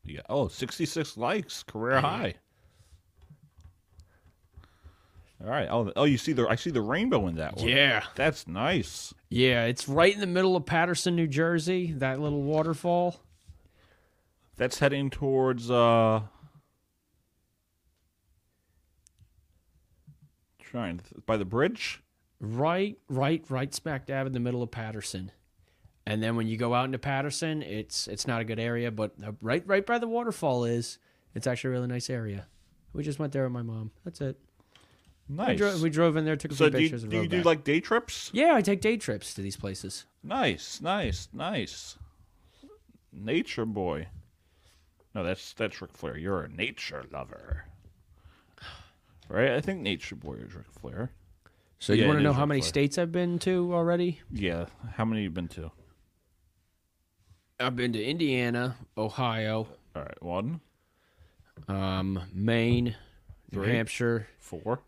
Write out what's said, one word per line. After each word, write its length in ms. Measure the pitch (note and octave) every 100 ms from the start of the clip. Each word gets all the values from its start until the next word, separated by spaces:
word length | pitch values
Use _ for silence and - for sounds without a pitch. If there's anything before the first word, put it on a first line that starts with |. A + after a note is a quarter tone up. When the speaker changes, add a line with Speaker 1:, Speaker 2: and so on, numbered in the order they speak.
Speaker 1:
Yeah. 160 | D2 C#2+ -
Oh, 200 | C#3 G#2+
sixty-six 680 | - B2+ - D#3 E3 D3+ -
likes, 460 | A#2+ G#3 - -
career 320 | - A2 A#2
Speaker 2:
Yeah. 60 | C3
Speaker 1:
high. 320 | D3 G#3 C#3 - _ _ _ _ _ - _ _ - - - _ - _ _ - - _ - _ _ - - _ - _ _ - - _
All 60 | G#2
right. 180 | C#3+ -
Oh, 200 | A#2 G#2 -
oh, 80 |
you 140 | D3 B2+
see 160 | -
the, 120 | C3 A#2
I 100 | A#2
see 140 | F3
the 120 | C3
rainbow 440 | G#2+ D#3 B3 C#3+ F#2+
in 80 | D#2+
that 200 | D2 -
one. 100 | A#2
Speaker 2:
Yeah. 380 | C3+ C#3 A2 -
Speaker 1:
That's 320 | - D3+ - -
nice. 680 | F2+ C3+ F3+ - - - - _
Speaker 2:
Yeah, 340 | A#2+ B2+ A#2+
it's 240 | A#2 B2+ -
right 240 | C#3+ F3+
in 80 | G#3
the 60 | G3
middle 280 | F3 F#3+
of 120 | F3+ -
Paterson, 500 | E3 F3 E3+ F3+ E3+
New 100 | D#3+
Jersey, 680 | C#3 E3 E3+ D#3+ F#3 E3+
that 280 | D3 C3+ C3
little 220 | D3+ D3
waterfall. 800 | C#3 D#3 D#3+ D3+ F3 F3 F3 F3 _ _ - - _ _ _ _ _ _ _ _ _ -
Speaker 1:
That's 220 | B2+ -
heading 320 | C#3+ C#3 C#3
towards, 580 | - C#3 C3+ C3 B2 A#2
uh, 540 | B2 A#2 A#2 A2 A2 G#2+ - - - _ _ _ _ _ _ _ _ _ _ _ _ _ _ _ _ _ _ _ _ _ _ _ _ _ _ _ _ _ _ _ _ _ _ - - _ _ _ _
trying 400 | - B2 G2+ F2
th-, 280 | - - -
by 100 | A2
the 80 |
bridge? 580 | F#2+ A2+ E3 A#3 - - _ _ _ _
Speaker 2:
Right, 580 | G#2+ A#2 D3+ F3+ G3 - _
right, 360 | C3 C#3 D#3+ D#3+
right 260 | C3 C#3
smack 320 | - D#3+ C3+ -
dab 200 | C3+ C3+
in 60 |
the 80 | B2+
middle 220 | A#2+ B2
of 80 | A#2
Paterson. 600 | B2 A2 G#2+ - F#2 F#2 _ _ _ _ _ - _ -
And 160 | G#2+
then 140 | A2 A#2
when 100 | A2+
you 100 | A2
go 180 | A#2+
out 100 | B2
into 140 | C3 B2+
Paterson, 640 | C#3 C3+ C#3+ C3+ D#3+ D3+
it's, 440 | E2 G#2 - - -
it's 180 | - C3+
not 140 | A#2
a 40 |
good 140 | A2+ A2
area, 320 | A#2 A#2+ A#2+
but, 220 | A2 G#2+ -
uh, 80 | G#2 G#2
right, 260 | A2 D#3 F#3+
right 180 | G3 G3+
by 120 | A#3+
the 100 | A#3
waterfall 560 | A#3 A#3 - D#3 B2
is, 340 | A#2+ A#2 A#2 - _ _ _
it's 120 | - C3
actually 220 | A#2+ C3
a 40 |
really 140 | B2+ B2
nice 220 | B2 -
area. 360 | B2 A2 G2 - _ _ _ _
We 100 | -
just 160 | D3 C#3+
went 140 | D3
there 120 | C#3
with 80 | C3
my 100 | B2
mom. 280 | A#2 A2 A2 -
That's 160 | F3 -
it. 180 | C#3 C3 _ _ _ - _ _ _ _ -
Speaker 1:
Nice. 200 | D3 B3
Speaker 2:
We 60 | F#3+
dro-, 220 | G3+ F#3
we 120 | E3
drove 260 | D3+ E3+ D#3
in 80 | D#3
there, 100 | D3+
took 160 | D#3
a 20 |
Speaker 1:
So 120 | C#3+ D#3
Speaker 2:
few 40 |
Speaker 1:
do 60 | C#3+
you, 60 | D#3+
Speaker 2:
pictures, 140 | B2
and 60 | A2
Speaker 1:
do 60 | A2
you 60 |
Speaker 2:
rode 80 | G#2
Speaker 1:
do, 60 | F3+
Speaker 2:
back. 80 | E3+
Speaker 1:
like, 180 | D#3
day 160 | C#3 D#3
trips? 500 | - A#3 A#3 - -
Speaker 2:
Yeah, 200 | G#3 D#4+
I 60 | C#4
take 220 | G3 G3
day 160 | G#3+ A#3
trips 340 | - G#2 -
to 60 | -
these 140 | G2 -
places. 480 | G2+ F#2+ F#2+ - - _
Speaker 1:
Nice, 580 | C#3+ A#3+ F3 D#2+ - -
nice, 460 | D#3+ G3+ C3+ F2 -
nice. 640 | - E3 F#3+ F#2+ - - - - _ _ _ _ _ C#4 G#4+ _ _ _
Nature 520 | - G#2+ D#3+ - -
boy. 440 | A2+ G#2 F2+ D2+ F2+ - - _ _ _ _ _ _ _ _
No, 80 | G#2+
that's, 280 | F2 F#2 -
that's 260 | - A2 -
Ric 120 | F#2
Flair. 260 | - D2+ B1
You're 240 | F2 F#2
a 60 | D2+
nature 560 | D2 A#2 - - D2 B1+
lover. 540 | D2 B1+ - - D2+ - - - _ _ _ - _ _ - - - - _ _ _ -
Right? 240 | G2 C3+
I 80 | B2+
think 180 | E3+ F#3+
Nature 360 | G2+ F2 - -
Boy 180 | -
is 200 | A#1 A#1
Ric 120 | F2 - -
Flair. 300 | - - B2 - - _ - _ _ _
Speaker 2:
So 140 | -
you 80 | G#2+
Speaker 1:
Yeah, 60 | D3+
Speaker 2:
wanna 100 | D3+
Speaker 1:
it 40 |
Speaker 2:
know 60 | D3
Speaker 1:
is 60 | C3
Speaker 2:
how 60 |
Speaker 1:
Ric 60 | D3
Speaker 2:
many 120 | C#3+
Speaker 1:
Flair. 80 | -
Speaker 2:
states 300 | C#3+ C#3+ D#3+
I've 140 | E3+
been 260 | F3 F3 F3
to 320 | F#3+ F#3 F3
already? 480 | F3 E3+ F3 F3 D3+ -
Speaker 1:
Yeah. 360 | - F#2+ E2+ E2+ - A#2 -
How 80 | A2+
many 160 | A2
you 80 | G2
been 180 | F2 E2+
to? 220 | - D#2+ - - _ _ _ _ _ _ _ _ _ _ _ _ _ _ - _ -
Speaker 2:
I've 160 | B2 B2
been 160 | B2
to 100 | A2+
Indiana, 720 | A2+ E3 D3+ B2+ B2 A#2+ B2+ A#2+ - -
Ohio. 720 | G#2+ - B2 A2+ G#2+ A2 G#2+ - _
Speaker 1:
All 80 | D#2
right, 200 | C#2+ -
one. 380 | F2 F2+ A#2 E3 _ _ _ _ _ _ - _ _ - D2+
Speaker 2:
Um, 520 | G2 F#2+ F#2+ F#2+ F#2+ F2+
Maine, 640 | F#2 G#2+ A#2 A#2 A#2+ A#2+ G#2+ - - - - -
New 100 | G2
Speaker 1:
Three. 100 | G2+
Speaker 2:
Hampshire, 520 | A#2+ A2 - A#2+ A#2 G#2+ _
Speaker 1:
Four. 400 | - E2+ G2 C3